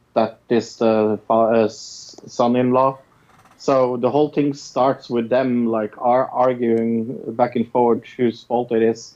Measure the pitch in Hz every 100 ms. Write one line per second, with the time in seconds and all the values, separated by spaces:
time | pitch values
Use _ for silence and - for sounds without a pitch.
0 | _ 120 110 - _ 120 107 - 113 110
1 | 107 104 - 113 113 117 107 - - -
2 | - - - - 120 123 127 123 135 131
3 | _ _ _ _ _ _ - 135 127 123
4 | 123 139 151 151 147 139 - 131 131 131
5 | - 120 117 123 131 120 117 113 107 -
6 | 123 123 131 123 127 123 120 113 113 117
7 | 113 - - 117 120 120 113 123 120 117
8 | - - 123 110 - 120 123 113 113 113
9 | -